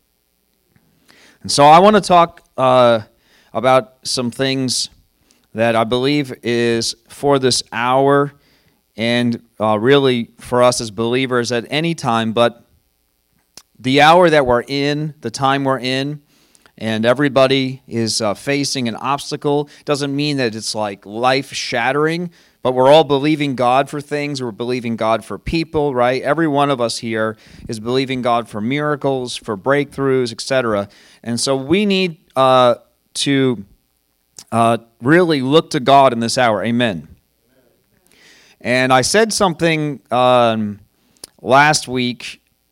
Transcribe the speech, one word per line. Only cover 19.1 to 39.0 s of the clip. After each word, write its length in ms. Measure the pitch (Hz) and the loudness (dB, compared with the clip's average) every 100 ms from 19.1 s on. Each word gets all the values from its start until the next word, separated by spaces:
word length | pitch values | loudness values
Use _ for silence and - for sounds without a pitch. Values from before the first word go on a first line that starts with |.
| 143 - 151 147 143 147 - | -6 -8 -6 -4 -2 -4 -8
doesn't 300 | - 143 143 | -6 -4 -4
mean 220 | 139 147 139 | -4 -4 -2
that 180 | 120 | -4
it's, 180 | 107 104 | -6 -8
like, 320 | 110 104 98 | -6 -8 -8
life-shattering, 1300 | 95 107 127 135 135 - - 123 120 143 156 170 175 - _ _ | -12 -2 0 0 -4 -10 -6 -4 -2 0 -2 -4 -8 -14 _ _
but 120 | 131 | -2
we're 120 | 127 131 | 4 6
all 160 | 156 | 6
believing 540 | 143 139 147 151 147 123 | 6 0 0 -2 -2 -2
God 340 | 123 131 139 | 0 0 -2
for 100 | 147 | -8
things. 400 | 143 147 147 135 | -8 -8 -6 -8
We're 120 | 123 | -8
believing 420 | 101 120 127 117 | -6 -6 -4 -6
God 300 | 110 110 113 | -4 -2 -2
for 120 | - 98 | -4 -12
people, 600 | - 165 160 156 147 123 | -6 -4 -4 -4 -2 0
right? 260 | 123 131 | 0 0
Every 240 | 120 147 160 | -2 -2 0
one 240 | 139 143 | 0 0
of 100 | 131 | 0
us 180 | 117 - | -4 -4
here 380 | 117 110 110 107 _ - - | -6 -4 -4 -6 _ -18 -14
is 140 | 113 | -10
believing 420 | 113 127 131 131 | -4 -4 -2 -4
God 260 | 120 120 110 | -2 -2 -4
for 120 | 107 | -8
miracles, 720 | 110 147 151 143 139 135 123 | -6 -4 -4 -4 -4 -4 -6
for 220 | - - 101 | -10 -8 -6
breakthroughs, 720 | 123 143 139 - 135 131 120 | -2 -2 -2 -4 -2 0 -2
et 100 | 113 | -8
cetera. 480 | - 135 117 104 101 _ _ _ | -4 -2 0 -2 -4 _ _ _
And 160 | 113 117 | -8 -4
so 160 | 139 135 | -2 -4
we 280 | 135 190 | -2 0
need, 340 | 208 190 185 160 _ 127 | 0 0 -2 -6 _ 0
uh, 400 | 131 131 123 117 _ _ _ | 4 4 4 2 _ _ _
to, 500 | - 143 139 131 101 98 _ _ _ _ _ _ - - | -6 -2 0 0 -2 -10 _ _ _ _ _ _ -20 -6
uh, 260 | 113 117 113 - _ | 0 2 0 -6 _
really 400 | 120 170 175 147 | 2 2 2 0
look 300 | 131 156 160 | 2 0 0
to 100 | 156 | -2
God 320 | 123 139 135 | 4 6 6
in 80 | 117 | 2
this 180 | 117 127 | -2 0
hour. 240 | 120 104 | 0 0
Amen. 460 | 107 120 120 82 69 - _ _ _ _ _ _ _ _ _ _ _ _ _ _ | -2 -2 -2 -4 -12 -20 _ _ _ _ _ _ _ _ _ _ _ _ _ _
And 320 | 110 127 131 | -2 0 2
I 80 | |
said 320 | 131 | 2